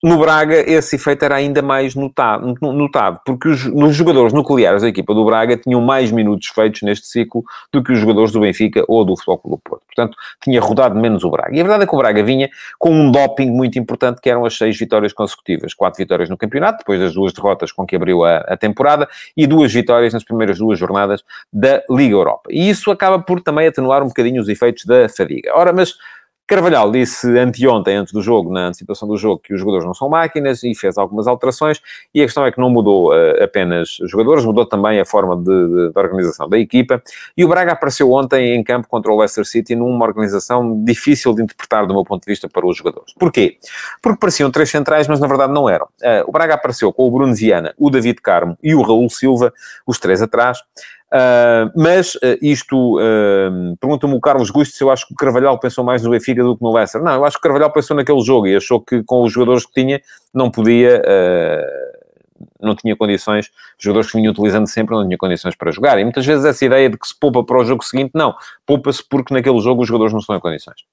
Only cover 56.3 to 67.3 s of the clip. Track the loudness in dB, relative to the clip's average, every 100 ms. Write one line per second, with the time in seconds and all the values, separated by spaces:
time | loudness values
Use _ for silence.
56.3 | 0 0 0 0 0 0 -2 -2 0 0
57.3 | 0 0 2 2 0 -2 -2 2 0 4
58.3 | 2 4 0 2 -2 0 -4 0 0 0
59.3 | 0 2 0 0 -4 -2 -4 _ -20 _
60.3 | -2 -2 0 2 4 4 4 2 2 2
61.3 | 0 -2 -4 -6 -10 -14 -16 _ _ _
62.3 | _ -20 _ -6 -4 -4 -2 -2 -2 -2
63.3 | -4 -4 _ -20 _ -2 -2 0 0 0
64.3 | 0 0 0 -2 -4 -4 -2 -2 -4 -4
65.3 | -4 -6 -6 -6 -2 2 2 0 -2 0
66.3 | 2 0 0 2 4 2 0 -12 -2 0